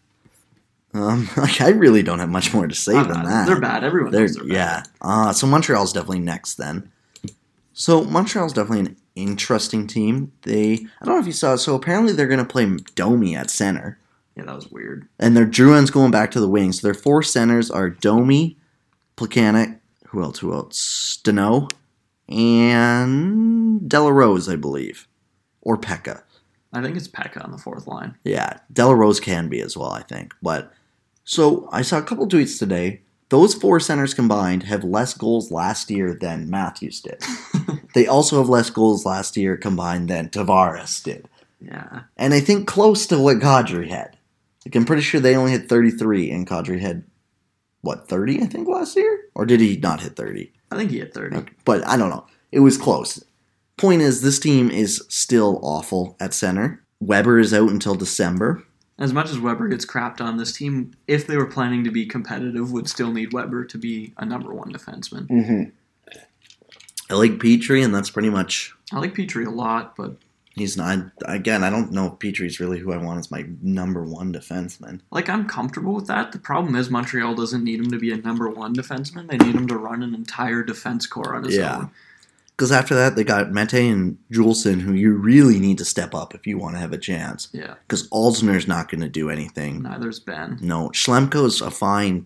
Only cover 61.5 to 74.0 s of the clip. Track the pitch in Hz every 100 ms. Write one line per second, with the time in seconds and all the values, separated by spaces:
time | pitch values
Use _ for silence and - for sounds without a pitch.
61.5 | - 123 123 117 113 110 123 113 113 123
62.5 | 117 123 120 113 - 117 117 110 123 120
63.5 | 123 123 117 117 110 107 - 110 123 -
64.5 | - - - - - - - 95 123 110
65.5 | 107 - - _ _ _ - _ _ _
66.5 | _ _ - - - - 98 113 107 117
67.5 | 117 - 135 127 101 101 - 107 98 92
68.5 | - - - - 202 180 196 180 117 113
69.5 | 113 113 113 113 - 101 98 _ _ _
70.5 | - 101 95 85 95 92 - - 101 101
71.5 | 107 92 107 113 95 92 90 104 95 87
72.5 | - 90 90 92 87 85 85 82 73 78
73.5 | 85 92 95 92 87